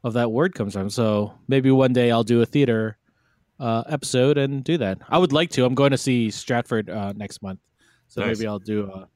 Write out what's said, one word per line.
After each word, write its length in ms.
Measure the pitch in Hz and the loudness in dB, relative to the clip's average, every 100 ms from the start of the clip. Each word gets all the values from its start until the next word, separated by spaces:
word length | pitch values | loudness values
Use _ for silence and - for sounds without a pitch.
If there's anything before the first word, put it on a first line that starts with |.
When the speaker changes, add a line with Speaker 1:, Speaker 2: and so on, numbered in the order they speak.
Speaker 1:
of 80 | 120 | -2
that 200 | 117 120 | -2 0
word 200 | 113 180 | 0 -2
comes 200 | - 101 | -2 -6
from. 160 | 98 98 | -4 -6
So 440 | 107 110 104 104 - - | -2 0 0 -2 -8 -2
maybe 240 | 135 131 | 2 4
one 220 | 131 131 | 4 4
day 180 | 123 120 | 4 4
I'll 140 | 117 113 | 2 2
do 160 | 120 | 2
a 40 | 113 | 2
theater, 520 | 143 135 110 110 107 _ _ _ _ _ _ | 2 2 0 -2 -8 _ _ _ _ _ _
uh, 260 | 120 113 120 | -4 -4 -2
episode 500 | 151 - 127 131 143 | -6 -2 2 2 2
and 280 | 139 139 131 | 0 -4 -2
do 120 | 165 | -2
that. 180 | 104 95 - | -2 -4 0
I 100 | 165 | 2
would 140 | 180 | 4
like 200 | 143 175 | 2 2
to. 120 | - | 2
I'm 120 | 127 131 | 2 4
going 160 | 139 | 2
to 60 | 135 | 2
see 320 | - 123 113 | 0 0 0
Stratford, 600 | - - 120 - 113 101 | -4 -4 -4 -2 -4 -4
uh, 240 | 101 101 101 | -6 -8 -8
next 260 | 104 - | -12 -12
month, 180 | 98 95 _ _ _ _ _ | -12 -14 _ _ _ _ _
so 120 | - | -6
Speaker 2:
Nice. 160 | 104 110 | -4 -4
Speaker 1:
maybe 100 | 110 | -4
I'll 120 | 104 | -6
do 320 | 101 107 98 | -4 -4 -4
a 160 | 95 95 | -12 -20